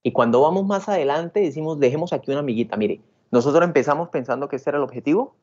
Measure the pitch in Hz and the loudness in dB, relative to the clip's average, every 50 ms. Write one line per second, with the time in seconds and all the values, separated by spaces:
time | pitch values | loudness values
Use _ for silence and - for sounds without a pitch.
0 | _ 123 - - 120 117 117 123 143 156 180 196 196 196 202 196 190 - 202 180 | _ 0 2 2 2 4 4 4 4 4 2 0 0 0 -2 -2 -2 -2 -2 0
1 | 147 139 143 156 170 170 _ 208 202 156 139 156 156 160 160 147 139 123 135 156 | 0 0 0 -2 -4 -2 _ 0 0 0 -2 -4 -6 -4 0 2 2 2 2 0
2 | 175 175 165 127 - - 139 143 147 135 113 113 113 110 107 107 107 101 - - | -4 -4 -4 -6 -4 -4 -4 -4 -2 -2 -2 -2 -2 -2 -2 -2 -2 -2 -4 -6
3 | _ _ _ _ _ _ - 123 117 143 139 165 175 180 156 143 117 147 143 156 | _ _ _ _ _ _ 0 2 2 4 4 4 2 4 2 0 2 2 0 -2
4 | 170 170 - 147 123 135 123 127 143 135 - 123 - 147 143 147 139 - 127 123 | -2 -4 -6 -8 -4 -4 -4 -4 -4 -6 -8 -6 -4 -4 -2 -2 -4 -4 -6 -8
5 | 113 143 156 208 269 - _ _ | -4 -2 -2 -2 -2 -4 _ _